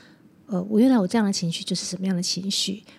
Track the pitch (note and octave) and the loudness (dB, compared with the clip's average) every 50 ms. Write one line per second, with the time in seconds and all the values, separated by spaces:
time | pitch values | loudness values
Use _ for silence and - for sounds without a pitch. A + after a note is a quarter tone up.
0 | - - - _ - - _ _ _ - G#3 F3+ F#3 G#3 G#3+ G#3 A#3+ C4+ C4 A#3 | -20 -20 -20 _ -20 -20 _ _ _ -6 -4 -4 -2 2 4 4 6 6 6 4
1 | F#3 F#3 - A#3 G#3+ G3 G3 - F3+ E3 E3+ - G3 - F#3+ E3+ - - F3+ F3+ | 2 2 2 2 2 2 0 0 -2 -4 -4 -4 -6 -4 -4 -4 -4 -6 -8 -4
2 | F#3+ F#3+ F#3 F3 F3+ - - F#3 F#3+ G3 G3 - - G3 F#3+ G#3+ - - - | -4 -2 -2 -2 -2 -4 -4 -4 -4 -4 -4 -2 -2 -4 -6 -8 -10 -18 -20